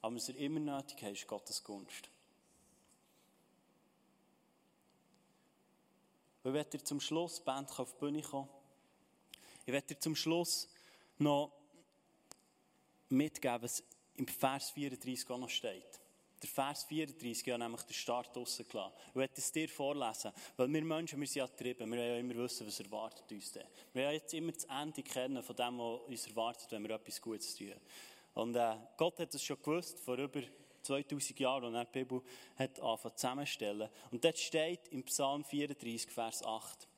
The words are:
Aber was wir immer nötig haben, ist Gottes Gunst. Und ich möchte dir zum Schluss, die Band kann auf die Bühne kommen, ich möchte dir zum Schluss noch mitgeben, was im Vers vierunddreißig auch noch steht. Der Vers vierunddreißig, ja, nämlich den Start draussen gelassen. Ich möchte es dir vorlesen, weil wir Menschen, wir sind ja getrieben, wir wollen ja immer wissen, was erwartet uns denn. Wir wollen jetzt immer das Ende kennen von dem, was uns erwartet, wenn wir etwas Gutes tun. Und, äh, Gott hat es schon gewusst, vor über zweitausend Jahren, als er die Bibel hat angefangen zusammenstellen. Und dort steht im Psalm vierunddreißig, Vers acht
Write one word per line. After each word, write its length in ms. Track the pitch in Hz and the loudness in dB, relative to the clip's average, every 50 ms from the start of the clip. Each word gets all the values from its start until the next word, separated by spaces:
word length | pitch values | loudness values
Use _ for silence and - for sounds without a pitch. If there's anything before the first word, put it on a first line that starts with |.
Aber 120 | - 113 120 | -2 -2 -2
was 140 | 120 - | -2 -4
wir 80 | - 127 | -4 -2
immer 240 | 135 147 143 156 160 | -2 0 0 2 2
nötig 420 | 151 147 143 139 139 - - - | 0 0 0 -2 -4 -6 -10 -6
haben, 120 | 117 104 101 | -6 -6 -6
ist 120 | - - | -6 -6
Gottes 380 | - 110 101 - - - - - | -6 -6 -6 -4 -6 -6 -6 -6
Gunst. 460 | - 104 98 95 - - - - - - _ _ _ _ _ _ _ _ - - _ _ _ _ _ - _ _ _ _ _ _ _ _ _ _ _ _ _ _ _ _ _ _ _ _ _ _ _ _ _ _ _ _ _ _ _ _ _ _ _ _ _ _ _ _ _ _ _ _ _ _ _ _ _ _ _ _ _ _ _ _ _ _ _ _ _ _ _ _ _ _ _ _ _ _ | -6 -10 -10 -10 -12 -12 -14 -14 -14 -20 _ _ _ _ _ _ _ _ -20 -20 _ _ _ _ _ -20 _ _ _ _ _ _ _ _ _ _ _ _ _ _ _ _ _ _ _ _ _ _ _ _ _ _ _ _ _ _ _ _ _ _ _ _ _ _ _ _ _ _ _ _ _ _ _ _ _ _ _ _ _ _ _ _ _ _ _ _ _ _ _ _ _ _ _ _ _ _
Und 60 | 127 | 2
ich 40 | 135 | 2
möchte 240 | 151 147 - - 143 | 2 0 0 -4 -6
dir 40 | - | -4
zum 160 | - 147 143 | -2 -2 -2
Schluss, 380 | - - 156 160 175 170 - | 0 2 2 2 0 0 -4
die 80 | - - | -4 -2
Band 240 | - 131 139 143 143 | 0 0 0 -2 -6
kann 140 | - - 127 | -4 -4 -4
auf 100 | - - | -6 -4
die 60 | - | -4
Bühne 220 | 147 143 143 151 | -2 0 0 0
kommen, 280 | 147 - - 139 135 - - - - - - _ _ _ _ _ _ _ _ _ _ _ - - - - - - - | -2 -2 -4 -4 -4 -4 -12 -20 -20 -20 -20 _ _ _ _ _ _ _ _ _ _ _ -20 -20 -20 -20 -20 -10 -2
ich 60 | - | 2
möchte 220 | 123 139 - - 151 | 2 2 2 0 -6
dir 60 | - | -2
zum 120 | - 165 156 | 0 0 2
Schluss 540 | - - 160 165 170 175 - - - - - - - - - - - - - _ _ | 2 4 4 4 4 4 2 2 0 0 -4 -10 -20 -20 -20 -20 -20 -20 -20 _ _
noch 340 | 147 147 143 143 147 147 - - - _ _ - - _ _ _ _ _ _ _ _ _ - _ _ _ _ _ _ _ _ _ _ _ _ _ _ | 6 8 8 6 4 0 -4 -20 -20 _ _ -20 -20 _ _ _ _ _ _ _ _ _ -20 _ _ _ _ _ _ _ _ _ _ _ _ _ _
mitgeben, 540 | _ 131 131 147 156 - - - 131 120 120 | _ 6 6 6 6 2 0 2 2 2 2
was 200 | 117 123 - - - - - - _ _ _ | 0 -2 -4 -4 -4 -8 -20 -20 _ _ _
im 100 | - 135 | -4 -4
Vers 440 | - - - - 131 135 139 - - | -2 0 2 4 4 4 2 -2 -4
vierunddreißig 580 | - 147 143 143 131 123 - 127 127 123 - - | -2 -2 -2 -2 -2 -4 -4 -4 -2 -2 -2 -4
auch 80 | 127 | -4
noch 120 | 123 123 113 | -4 -2 -2
steht. 520 | - - - 113 92 92 - - - - - - _ _ _ _ _ - | -2 -2 0 -2 -4 -6 -12 -16 -18 -20 -20 -20 _ _ _ _ _ -10
Der 80 | - - | -8 -2
Vers 340 | - - 135 139 147 - - | 2 2 2 2 2 -2 -4
vierunddreißig, 640 | - 151 156 156 143 135 - 123 120 113 - - | -2 0 0 0 0 -4 -6 -4 -2 -2 -2 0
ja, 100 | 131 123 | 0 0
nämlich 240 | 120 117 117 117 117 - | 0 0 -2 -2 -6 -8
den 100 | - - | -8 -6
Start 420 | - - - 120 123 123 - - | -4 0 2 2 2 0 -2 -6
draussen 320 | 131 120 - - - 110 | -6 -4 -4 -4 -4 -4
gelassen. 260 | - - 110 95 95 - - - | -6 -4 -4 -4 -4 -8 -14 -20
Ich 80 | - - | -4 2
möchte 240 | 131 135 131 - - | 2 2 2 2 -2
es 140 | - - - | -2 0 2
dir 160 | 160 160 156 | 2 0 0
vorlesen, 640 | - - 143 139 143 143 131 113 110 - - 107 - - - - - | 0 0 0 2 2 2 2 0 0 -2 -6 -6 -8 -8 -16 -12 2
weil 100 | - 127 | 4 4
wir 160 | 127 147 156 156 | 6 6 2 4
Menschen, 340 | 160 156 160 165 165 151 | 2 0 0 0 -2 -2
wir 100 | 139 143 | -4 -2
sind 100 | 135 - | -2 0
ja 80 | 143 131 | 0 0
getrieben, 440 | 127 - - - 123 123 - 120 110 | -2 -2 -4 -4 -4 -2 -2 -2 -2
wir 80 | 117 | 0
wollen 120 | 120 120 120 | 2 2 2
ja 80 | 120 | 2
immer 180 | 120 120 123 120 | 0 0 -2 0
wissen, 320 | 117 120 127 - - 117 | 0 0 0 -2 -4 -6
was 100 | 104 101 - | -6 -6 -6
erwartet 500 | 107 98 107 107 110 113 - - - - | -6 -4 -4 -4 -4 -4 -6 -12 -12 -12
uns 220 | 110 101 - - - | -10 -10 -8 -8 -10
denn. 120 | - - - - - - - _ | -10 -12 -12 -16 -20 -20 -6 _
Wir 100 | 127 131 | 2 2
wollen 120 | 143 151 | 4 2
jetzt 180 | 156 - - - | 0 -2 -2 -2
immer 180 | 160 160 165 | 0 0 0
das 140 | 160 - - | -2 -2 -6
Ende 360 | - 135 135 147 156 147 - | -4 -2 -2 -2 -2 -4 -6
kennen 400 | 131 - - 131 127 131 139 123 | -6 -2 0 0 2 2 0 -2
von 140 | 113 - 120 | -2 -4 -2
dem, 240 | - 120 120 123 123 | 0 0 0 0 0
was 220 | 117 117 117 127 - - | 0 0 -2 -2 -4 -6
uns 180 | 123 110 - | -6 -6 -6
erwartet, 420 | 110 107 113 113 120 117 - - - | -4 0 2 2 2 0 -4 -8 -6
wenn 140 | 117 107 104 | -4 -4 -2
wir 120 | 107 110 | -2 -2
etwas 260 | 107 - 107 101 - | -4 -4 -8 -10 -6
Gutes 340 | - 117 110 101 - - - | -4 -4 -4 -4 -4 -6 -6
tun. 180 | - 104 98 98 - - - - - - - - - - - _ | -6 -8 -10 -10 -14 -16 -18 -18 -16 -16 -16 -18 -20 -20 -6 _
Und, 220 | 113 113 120 117 | 0 0 4 4
äh, 180 | 120 117 113 110 110 113 - - | 4 4 4 4 0 -4 -14 2
Gott 200 | - 160 175 - | 4 4 4 4
hat 160 | - 170 151 - | 0 -4 -4 -2
es 80 | 143 | -4
schon 200 | - - 143 - - | -2 -2 -4 -2 2
gewusst, 340 | 147 151 175 175 - - | 2 2 2 2 -2 -10
vor 200 | - - - 127 | -8 -2 -2 0
über 240 | 123 139 139 - 147 123 - - - - - - - | 0 0 0 -2 -4 -4 -4 -12 -20 -20 -20 -20 -10
zweitausend 580 | - - 135 139 143 - 147 143 - - - - | -2 0 0 0 2 0 0 0 0 -2 0 2
Jahren, 340 | 135 127 131 139 120 120 113 | 4 4 4 4 2 0 0
als 20 | |
er 100 | 117 120 | 0 0
die 140 | - - 131 | 0 0 -2
Bibel 220 | 131 127 127 123 123 - - - - - - | 0 2 0 -2 -2 -4 -16 -16 -18 -18 0
hat 240 | - 131 131 - - | 0 0 0 0 -2
angefangen 340 | - 117 110 - - 117 - | 2 2 2 2 0 -8 -4
zusammenstellen. 720 | - - 123 127 139 143 139 - - 110 104 104 104 107 107 - - - - | 0 0 0 2 2 0 -2 -2 0 0 0 0 0 -2 -4 -6 -16 -12 -6
Und 140 | - 120 - | -4 6 6
dort 120 | 165 160 | 6 6
steht 520 | - - - - 160 156 160 180 175 - - | 6 -2 2 4 4 4 4 2 -2 -6 -8
im 160 | - 131 127 | -6 -6 -4
Psalm 400 | - - - 143 135 139 147 147 | -2 2 4 4 4 4 2 0
vierunddreißig, 640 | - - 143 143 143 143 - - 117 117 113 - - | 0 2 2 2 2 0 -4 -4 -4 -2 -2 -4 -4
Vers 320 | - - 117 113 110 - - | -2 -2 -2 -2 -2 -2 -2
acht 460 | 110 110 110 - - - - - - _ | -2 -2 -2 -4 -8 -12 -14 -16 -20 _